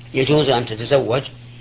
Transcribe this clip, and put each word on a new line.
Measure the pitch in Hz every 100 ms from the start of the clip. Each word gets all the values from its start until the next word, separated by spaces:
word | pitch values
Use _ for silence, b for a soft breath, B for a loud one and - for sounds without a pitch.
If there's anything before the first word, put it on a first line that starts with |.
| -
يجوز | 135 131 151 135
أن | 120 120
تتزوج | 110 120 139 110 135 - - B B